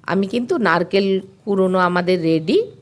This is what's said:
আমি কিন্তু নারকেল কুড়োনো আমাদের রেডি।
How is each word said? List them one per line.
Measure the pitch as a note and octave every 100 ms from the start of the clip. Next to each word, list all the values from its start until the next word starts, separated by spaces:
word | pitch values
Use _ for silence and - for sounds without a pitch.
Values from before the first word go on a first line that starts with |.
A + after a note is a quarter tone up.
আমি | - F#3 G3
কিন্তু | B3+ A#3+ F4
নারকেল | F#3+ E3 F3 G3 G3 F#3+ F#3+ - -
কুড়োনো | G3 F#3+ F#3
আমাদের | F3+ F3+ F3 F#3
রেডি। | E3 D#3+ D#3 F4 - -